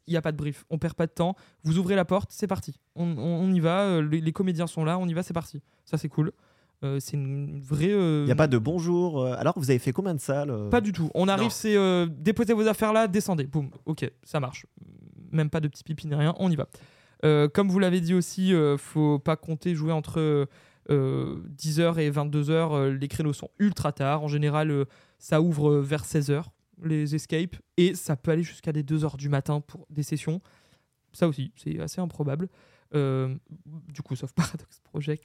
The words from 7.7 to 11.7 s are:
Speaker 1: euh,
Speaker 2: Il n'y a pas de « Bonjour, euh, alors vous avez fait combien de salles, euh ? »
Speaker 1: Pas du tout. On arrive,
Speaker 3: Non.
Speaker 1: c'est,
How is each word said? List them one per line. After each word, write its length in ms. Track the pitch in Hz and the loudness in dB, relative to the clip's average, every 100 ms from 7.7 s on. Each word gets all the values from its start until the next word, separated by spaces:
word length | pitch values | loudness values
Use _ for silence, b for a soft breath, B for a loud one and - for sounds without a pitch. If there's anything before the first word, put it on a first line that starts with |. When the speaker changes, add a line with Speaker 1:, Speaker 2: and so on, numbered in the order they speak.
| 147 170 | 0 2
Speaker 1:
euh, 320 | 208 175 151 | 2 2 2
Speaker 2:
Il 20 | 143 | 2
n'y 60 | |
a 40 | 147 | 4
pas 120 | 151 | 4
de « 100 | 123 | 4
Bonjour, 640 | 117 175 165 175 180 147 | 2 -2 0 2 2 0
euh, 140 | 127 123 | -2 0
alors 160 | 156 180 | 0 0
vous 140 | 131 | 2
avez 80 | 127 | 2
fait 140 | - | 2
combien 240 | 127 196 151 | -2 -2 -4
de 40 | |
salles, 300 | - 139 143 | -2 -4 -2
euh ? » 180 | 110 104 | -4 0
Speaker 1:
Pas 100 | 240 | 2
du 100 | 208 | 2
tout. 180 | 170 160 | -2 -2
On 140 | - 185 | 0 2
arrive, 160 | 196 | 2
Speaker 3:
Non. 60 | 226 | 0
Speaker 1:
c'est, 260 | - 220 | -2 2